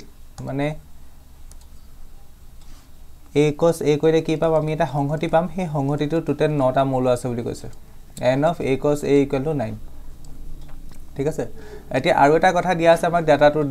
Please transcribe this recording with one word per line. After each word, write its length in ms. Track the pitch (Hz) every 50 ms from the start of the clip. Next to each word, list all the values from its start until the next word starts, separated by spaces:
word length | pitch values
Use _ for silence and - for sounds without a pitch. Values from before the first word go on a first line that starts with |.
| - - - - - - - - 127
মানে 200 | 131 131 139 143 151 156 156 - - - - - - - - - - - - - - - - - - - - - - - - - - - - - - - - - - - - - - - - - - - - - - - - - - - 143
A 20 | 151 151 147 -
cos 160 | 165 165 165 - 139 139
A 20 | 151 143
কৰিলে 200 | 160 160 160 160 156
কি 80 | 160 160 156
পাম, 120 | 165 165 160 151
আমি 100 | 151 156 156
এটা 100 | 156 170 135 131
সংহতি 340 | 147 143 143 156 160 175 165 165
পাম, 100 | 165 170 180 -
সেই 120 | 190 185 160 151
সংহতিটো 420 | 151 135 139 151 147 151 147 160 165 156
টোটেল 240 | 151 143 147 156 151 151 143
নটা 220 | 131 127 127 139 135 135
মৌল 160 | 131 127 127 127 123
আছে 140 | 120 - 127
বুলি 120 | 120 117 117 120
কৈছে। 200 | 113 - - 117 - - - - - - - - - - 127 123 131 135
N 20 | 147 165
of 80 | 170 - 135 123
A 20 | 135 -
cos 180 | 147 147 147 147 - -
A 20 | 143 143
equal 200 | 139 139 147 135 135
to 60 | 156 156 139
nine, 160 | 113 110 107 110 - - - - - - - - - - - - - - - - - - - - - - - - - - -
ঠিক 120 | - 135 151
আছে। 120 | 156 - 123 - - - - - - - - - -
এতিয়া 180 | 135 120 175 - -
আৰু 100 | 135 143 156 165
এটা 120 | 185 185 170
কথা 160 | 175 170 180 180 165
দিয়া 120 | 165 165 170
আছে 100 | 160 - 170
আমাক 120 | 165 170 160 151
ডাটাটোত, 360 | 147 139 147 147 147 156 151 139